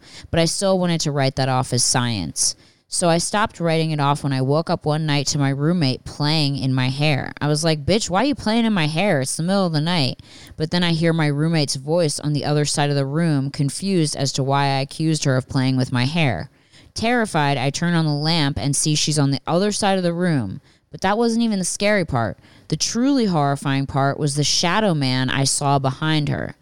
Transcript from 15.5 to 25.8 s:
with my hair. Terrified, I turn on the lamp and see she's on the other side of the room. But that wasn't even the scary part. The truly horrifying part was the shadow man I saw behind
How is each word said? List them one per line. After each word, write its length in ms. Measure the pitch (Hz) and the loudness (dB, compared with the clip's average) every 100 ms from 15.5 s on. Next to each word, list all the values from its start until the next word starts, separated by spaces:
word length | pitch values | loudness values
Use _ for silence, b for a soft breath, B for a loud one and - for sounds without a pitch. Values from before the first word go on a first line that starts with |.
| 135 131 131 | 0 0 0
with 140 | 123 | 0
my 120 | 123 | 0
hair. 460 | 127 170 147 87 - b b b b | -2 0 0 -2 -8 b b b b
Terrified, 640 | - 226 247 214 160 143 139 | -4 0 0 0 0 0 0
I 120 | 135 | -2
turn 240 | - 175 | -2 0
on 120 | 170 156 | 2 0
the 40 | |
lamp 480 | 143 156 170 139 - | 0 0 0 0 -2
and 160 | 139 | -2
see 220 | 143 156 151 | 0 0 0
she's 240 | - 151 | 0 0
on 100 | 139 | 0
the 120 | 139 - | 0 -2
other 240 | 165 208 | 0 0
side 280 | 208 202 190 | 0 0 0
of 40 | |
the 100 | 175 | 0
room. 480 | 170 180 147 101 92 b b b | 0 0 0 -2 -8 b b b
But 120 | 147 | -4
that 160 | 190 208 | -2 2
wasn't 260 | 233 226 | 2 2
even 160 | 233 202 | 0 0
the 40 | |
scary 400 | 175 - 202 208 | -2 -2 2 2
part. 340 | 165 123 110 - B B B | 0 0 -2 -4 B B B
The 80 | 160 | -4
truly 500 | - 226 262 277 214 | -2 0 2 4 2
horrifying 600 | 165 143 139 147 135 139 | 2 2 0 0 0 0
part 320 | 139 139 - | 0 0 0
was 160 | 143 | -2
the 80 | 143 | 0
shadow 520 | 139 - 175 196 214 | 0 0 2 2 2
man 360 | 156 131 127 127 | 2 0 0 0
I 140 | - | 0
saw 340 | 135 - 143 | 0 0 2
behind 500 | 139 | 2